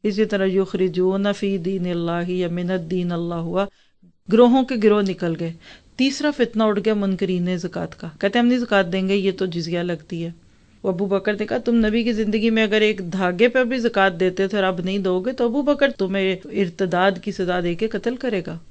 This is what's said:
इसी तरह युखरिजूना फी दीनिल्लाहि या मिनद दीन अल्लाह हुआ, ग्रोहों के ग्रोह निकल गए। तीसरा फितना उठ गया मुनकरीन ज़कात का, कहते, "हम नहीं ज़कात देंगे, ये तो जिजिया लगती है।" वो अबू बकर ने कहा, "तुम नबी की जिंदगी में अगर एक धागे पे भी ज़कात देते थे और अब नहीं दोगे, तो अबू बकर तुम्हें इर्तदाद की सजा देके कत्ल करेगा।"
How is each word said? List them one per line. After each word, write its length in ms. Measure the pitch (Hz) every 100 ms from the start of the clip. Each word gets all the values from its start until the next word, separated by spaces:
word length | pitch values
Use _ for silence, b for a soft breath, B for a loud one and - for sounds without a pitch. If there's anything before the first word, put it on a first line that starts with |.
| 214
इसी 200 | 202 214
तरह 200 | 202 190
युखरिजूना 840 | 185 190 190 185 170 185 196 202
फी 260 | 202 202 196
दीनिल्लाहि 840 | 170 190 180 170 170 170 175 180
या 60 | 175
मिनद 320 | 170 180 190
दीन 300 | 160 185 175
अल्लाह 280 | 170 170 170
हुआ, 280 | 165 180 202 b b _ 180 _ -
ग्रोहों 340 | 220 247 262
के 140 | 262 247
ग्रोह 240 | 208 208
निकल 340 | 196 180 170 165
गए। 180 | 165 165 B B _ -
तीसरा 340 | 262 277 294
फितना 340 | 285 240 214 220
उठ 140 | 208
गया 160 | 214 208
मुनकरीन 640 | 196 185 190 180 180 180
ज़कात 360 | 175 170 165
का, 180 | - 165 -
कहते, 180 | 202 240
"हम 60 | 240
नहीं 140 | 247
ज़कात 260 | 240 202 180
देंगे, 300 | 190 190 202
ये 160 | 190
तो 160 | 190 190
जिजिया 340 | 170 170 175
लगती 400 | 175 165 - 170
है।" 140 | 165 165 b b b b 196
वो 60 |
अबू 140 | 175 202
बकर 340 | 196 190 208
ने 60 | 214
कहा, 140 | 247
"तुम 160 | 240 233
नबी 280 | 214 226
की 100 | 226
जिंदगी 360 | 214 214 214 226
में 140 | 226
अगर 200 | 220 214
एक 260 | 214 202 175
धागे 380 | 190 180 180 240
पे 160 | 262
भी 160 | 247 262
ज़कात 340 | 226 208 196
देते 340 | 170 185 180 196
थे 100 | 208
और 60 |
अब 220 | 190 180 180
नहीं 140 | 202
दोगे, 320 | 190 180 208
तो 140 | 262 240
अबू 160 | 254
बकर 300 | 277 285 277
तुम्हें 460 | - 190 196 190 185 -
इर्तदाद 680 | 214 180 170 190 180 190 180
की 120 | -
सजा 300 | 190 180 180
देके 260 | 175 170 220
कत्ल 280 | 202 233 254
करेगा।" 460 | 254 202 170 165 -